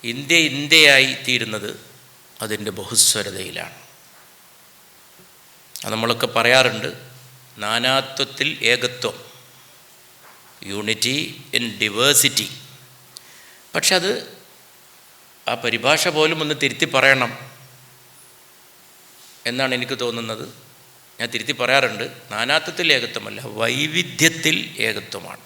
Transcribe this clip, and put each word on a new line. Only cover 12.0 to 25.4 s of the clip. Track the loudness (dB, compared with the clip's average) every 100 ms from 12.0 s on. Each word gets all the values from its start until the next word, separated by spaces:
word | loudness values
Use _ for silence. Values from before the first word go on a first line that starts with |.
| 4 6 4 0 -4 -10 -18 -20 -20 -20 -20 -20 -20 -20 -20 -20 -8
പക്ഷെ | -2 2 2
അത് | 0 -4 -8 -18 -20 -20 -20 -20 -20 -20 -20 -20 -20 -10 -6
ആ | -4
പരിഭാഷ | -2 0 2 2 2 2
പോലും | 2 0
ഒന്ന് | -4 0
തിരുത്തി | -2 0 0 4
പറയണം | 6 4 2 -4 -16 -20 -20 -20 -20 -20 -20 -20 -20 -20 -20 -20 -20 -20 -20 -20 -20 -20 -20 -10 -6
എന്നാണ് | -2 0 -2
എനിക്ക് | -4 -4
തോന്നുന്നത്. | -4 -4 -8 -8 -10 -14 -20 -20 -20 -20 -20 -8
ഞാൻ | -6
തിരുത്തി | -4 -4 -2
പറയാറുണ്ട്, | 2 4 4 -2 -8 -10 -10
നാനാത്വത്തിൽ | -4 0 0 -2 -2 2 2
ഏകത്വമല്ല, | 0 -8 -10 -12 -10 -2
വൈവിധ്യത്തിൽ | -2 0 -2 -2 -4 2 2 2 0 0 -4 -4 -2
ഏകത്വമാണ്. | -2 -8 -12 -12 -16